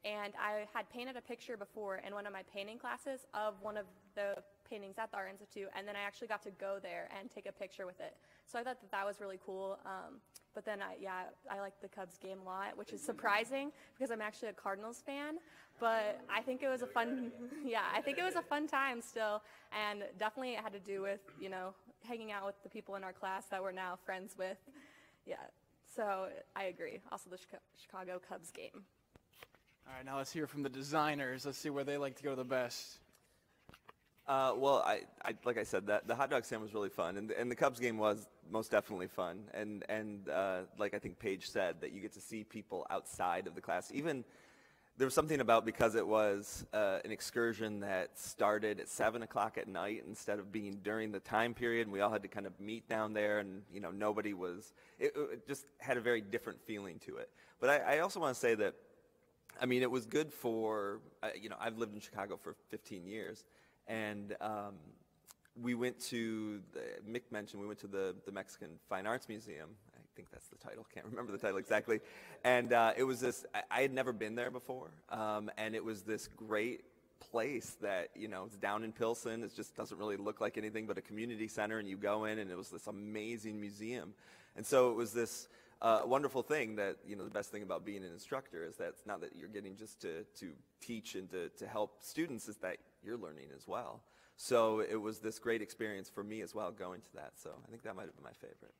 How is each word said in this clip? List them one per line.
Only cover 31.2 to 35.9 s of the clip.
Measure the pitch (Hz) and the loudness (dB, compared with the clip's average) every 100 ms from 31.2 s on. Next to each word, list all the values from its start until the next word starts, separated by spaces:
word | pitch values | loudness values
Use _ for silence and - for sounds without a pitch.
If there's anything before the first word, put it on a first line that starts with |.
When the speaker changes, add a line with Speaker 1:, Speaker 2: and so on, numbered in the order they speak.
| 135 127 | 0 -2
Speaker 2:
Let's | 139 131 | -4 -4
see | 156 | -2
where | 143 | 0
they | 139 143 | 0 2
like | 139 131 | 0 -2
to | |
go | 143 | -2
the | 131 | -2
best. | 127 131 123 - - - _ _ _ _ _ _ - - - - _ _ - | 2 2 2 -4 -10 -14 _ _ _ _ _ _ -20 -20 -20 -20 _ _ 2
Speaker 3:
Uh, | 135 131 117 | 4 6 6
well, | 135 131 - | 6 6 6
I, | 104 - - | 2 0 -6
I, | - 113 | -4 0
like | 120 113 | 2 2
I | |
said, | 107 98 | 4 2
that, | 101 | 4